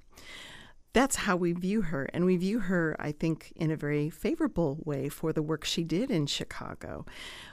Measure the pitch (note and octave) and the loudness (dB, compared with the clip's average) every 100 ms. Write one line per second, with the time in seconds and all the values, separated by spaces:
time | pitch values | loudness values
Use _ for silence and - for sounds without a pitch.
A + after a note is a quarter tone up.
0 | - - - - - - - - - A3 | -20 -20 -18 -16 -16 -16 -18 -20 0 4
1 | C4+ - G#3 F3+ F3 F3 F3+ A3 E3 C#3+ | 4 2 0 2 2 0 0 2 2 0
2 | C3+ D3+ F3+ F3+ F#3+ A3+ F3+ F3+ D#3+ - | -2 2 4 4 2 0 2 2 2 0
3 | D3 D3 E3 D#3 - - D#3+ D#3 D3 D3 | -4 0 0 0 -4 -2 0 0 2 2
4 | D3 - A#3 E4 D4 - D#3+ D3+ D#3 C#3 | 0 0 0 2 0 2 2 0 -2 -2
5 | C#3+ - D#3+ D#3 D3+ D#3 - - E3 E3 | -2 -2 0 0 0 0 -2 -2 0 0
6 | C4 E3+ C#3+ - - - - - - - | 2 2 2 -2 -4 -8 -8 -10 -10 -10
7 | - - - - - | -12 -14 -14 -14 -16